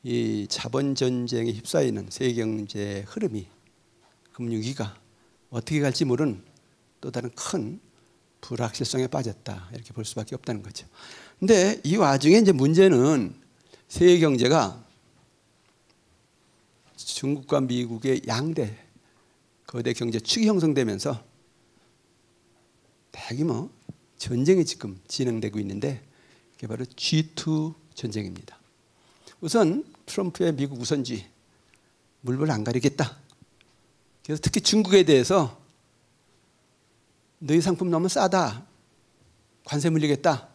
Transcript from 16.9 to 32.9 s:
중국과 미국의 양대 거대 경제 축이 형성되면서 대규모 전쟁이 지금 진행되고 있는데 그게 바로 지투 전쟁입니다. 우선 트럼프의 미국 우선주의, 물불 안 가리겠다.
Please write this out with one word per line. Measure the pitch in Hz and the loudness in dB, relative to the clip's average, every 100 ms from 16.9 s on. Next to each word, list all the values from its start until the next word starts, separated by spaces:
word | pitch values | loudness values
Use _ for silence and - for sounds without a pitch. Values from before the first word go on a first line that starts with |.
| - | -16
중국과 | - - 135 143 131 147 | -12 -6 -4 -4 0 0
미국의 | 131 123 120 113 135 127 117 | 0 -2 -4 -4 -2 -2 -2
양대 | 117 151 160 110 110 - _ _ _ _ _ _ _ - | -2 -2 -4 -4 -8 -20 _ _ _ _ _ _ _ -12
거대 | 120 120 | -6 -4
경제 | 120 120 113 | -4 -4 -4
축이 | - 233 214 | -2 2 2
형성되면서 | 196 156 139 117 98 143 120 - _ _ _ _ _ _ _ _ _ _ _ _ _ _ _ _ _ _ | 4 2 2 0 -2 -6 -8 -12 _ _ _ _ _ _ _ _ _ _ _ _ _ _ _ _ _ _
대규모 | - - 120 160 113 226 _ - - _ _ | -18 -12 -4 -2 -2 -6 _ -20 -20 _ _
전쟁이 | - 120 143 190 | -4 0 4 4
지금 | 156 - 110 92 _ | 2 -4 -12 -12 _
진행되고 | - 123 113 107 104 | -4 -2 -2 -4 -4
있는데 | 101 98 139 135 - _ _ _ _ | -6 -4 -4 -6 -14 _ _ _ _
그게 | _ 110 | _ -12
바로 | 113 | -10
지투 | 127 - - 160 156 - - 156 156 160 _ | -10 -8 0 0 -2 -6 -4 -4 -4 -10 _
전쟁입니다. | - 123 104 95 90 - - _ _ _ _ _ _ - _ | -12 -8 -8 -8 -12 -18 -20 _ _ _ _ _ _ -20 _
우선 | 165 - 160 220 - - - | -2 2 2 2 -6 -18 -10
트럼프의 | - 185 - 175 | -6 -6 -2 -2
미국 | 139 139 131 | 0 -6 -6
우선주의, | 120 147 123 110 92 _ _ _ _ _ _ _ _ _ | -4 -4 -4 -8 -12 _ _ _ _ _ _ _ _ _
물불 | 123 131 156 | -6 -2 0
안 | 110 | 0
가리겠다. | 110 120 135 | -2 0 0